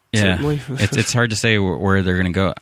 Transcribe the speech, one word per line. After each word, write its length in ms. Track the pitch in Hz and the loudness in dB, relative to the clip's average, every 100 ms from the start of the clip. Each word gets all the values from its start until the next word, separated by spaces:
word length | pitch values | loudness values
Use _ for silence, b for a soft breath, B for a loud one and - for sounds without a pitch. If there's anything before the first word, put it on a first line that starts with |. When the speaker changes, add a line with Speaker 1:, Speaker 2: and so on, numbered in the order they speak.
| - | -4
Speaker 1:
Yeah. 240 | 110 98 90 | 0 2 2
Speaker 2:
Certainly. 240 | 143 147 | 0 -2
<laughs> 40 | - 127 | -4 -2
Speaker 1:
It's, 140 | 104 131 | -2 0
it's 160 | - | 0
hard 180 | 120 117 | 0 0
to 60 | 107 | 0
say 220 | 113 107 | 0 2
where, 180 | 95 67 | 0 0
where 260 | 95 95 | 0 2
they're 140 | 90 90 | 2 0
gonna 140 | 92 | 0
go. 220 | 87 95 - | 0 -2 -4